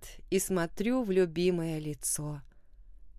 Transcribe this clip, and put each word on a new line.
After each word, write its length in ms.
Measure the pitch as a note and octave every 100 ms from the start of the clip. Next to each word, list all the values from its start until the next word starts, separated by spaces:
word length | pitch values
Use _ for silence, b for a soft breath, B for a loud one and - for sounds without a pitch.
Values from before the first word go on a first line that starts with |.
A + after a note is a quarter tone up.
| - - -
и 80 | F#3+
смотрю 640 | - F#3 E3+ - G#3 B3+
в 80 | G#3+
любимое 680 | F#3 F3+ D#3+ F3+ F3 E3 D#3
лицо. 640 | D3+ D3 - - D3+ D3 - - - - - - -